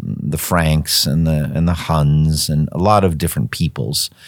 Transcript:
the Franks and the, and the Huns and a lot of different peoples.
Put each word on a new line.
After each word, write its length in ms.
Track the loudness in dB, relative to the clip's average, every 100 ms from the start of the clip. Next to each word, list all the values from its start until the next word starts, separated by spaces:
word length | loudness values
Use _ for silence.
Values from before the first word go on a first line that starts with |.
| -8 -6
the 140 | -4 -4
Franks 680 | 0 2 2 2 0 -2 0
and 220 | 0 2
the, 240 | 0 0
and 140 | 0 0
the 60 |
Huns 720 | -2 0 2 4 4 2 0 0
and 220 | 0 -2
a 60 | 0
lot 260 | 4 4
of 140 | 4 0
different 340 | -2 -2 -4
peoples. 580 | -2 -4 -4 -6 -6 -6 _